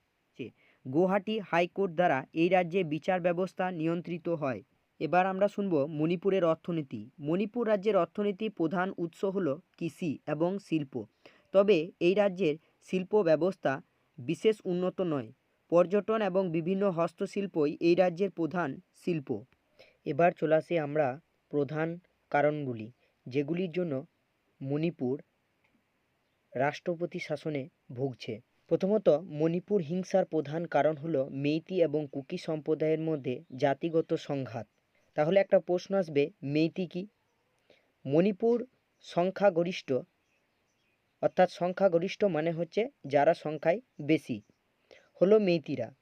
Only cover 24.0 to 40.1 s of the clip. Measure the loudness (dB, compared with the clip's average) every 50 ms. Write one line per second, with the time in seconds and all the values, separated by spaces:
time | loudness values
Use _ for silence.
24 | -8 -10 _ _ _ _ _ _ _ _ _ _ -6 -4 -2 -2 0 -2 -2 -2
25 | -2 -2 -2 -4 -6 _ _ _ _ _ _ _ _ _ _ _ _ _ _ _
26 | _ _ _ _ _ _ _ _ _ _ -4 -2 -2 -2 -2 -4 -6 -6 -6 -4
27 | -6 -6 -6 -8 -8 -8 -8 -6 -6 -6 -6 -6 -8 -10 -14 _ _ -14 -8 -6
28 | -6 -6 -6 -8 -10 -10 -10 -10 -12 _ _ _ _ -2 -2 0 0 0 0 2
29 | 4 4 4 4 0 -4 -4 -2 0 0 0 -2 -2 0 0 0 0 -2 -4 -4
30 | -2 0 0 0 0 2 0 -2 -2 -2 -4 -6 -4 0 2 2 2 2 2 -2
31 | -4 -2 -2 0 -2 -2 -4 -2 -2 0 0 -2 -4 -4 0 0 2 2 2 -2
32 | -4 -4 -8 -10 -10 -8 -10 -8 -6 -6 -6 -4 -2 -2 -2 0 0 0 0 0
33 | -2 -2 -4 -4 -4 -6 -6 -6 -8 -14 -4 0 0 2 2 0 -2 -2 0 0
34 | 0 0 -2 -4 -4 -4 -6 -6 -6 -6 -8 -10 -10 -12 _ _ _ _ _ _
35 | _ _ _ 0 0 2 4 2 4 4 4 2 4 2 -2 -2 -2 -2 -2 -2
36 | -2 0 0 0 0 0 -2 _ -6 -2 0 2 0 0 0 -4 -6 -6 -6 -8
37 | -10 -10 _ _ _ _ _ _ _ _ _ _ _ _ _ _ _ _ _ _
38 | -4 0 2 4 4 4 2 2 2 2 2 2 -2 -6 _ _ _ _ _ _
39 | -20 -6 -2 -2 0 0 0 2 2 2 4 2 0 -2 -4 -6 -4 -4 -4 -4
40 | -4 -6